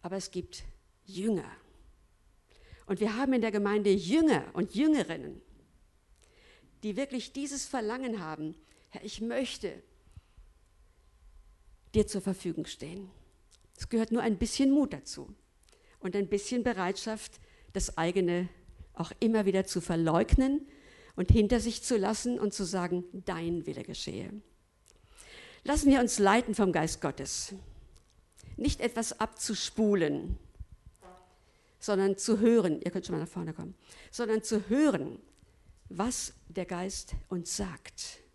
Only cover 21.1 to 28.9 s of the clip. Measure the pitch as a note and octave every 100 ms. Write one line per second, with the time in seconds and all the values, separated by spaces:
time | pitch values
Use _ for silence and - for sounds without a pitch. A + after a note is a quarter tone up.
21.1 | - F#3 A#3 G#3 F#3+ A3+ G#3+ - A#3 G3
22.1 | A3 A#3+ A#3+ G#3 - F3+ F#3+ F3 F3 F3
23.1 | F#3+ F#3 E3+ E3 E3+ D#3 - - F3 -
24.1 | - F#3+ G#3 _ _ _ _ _ _ _
25.1 | - - - - - - D4+ C#4+ C4+ A#3+
26.1 | - G3 A3+ A#3+ G#3 G3 D#3+ D#3 - D3+
27.1 | - C3+ - - F#3+ - - - - _
28.1 | _ _ - - - B3 - A3+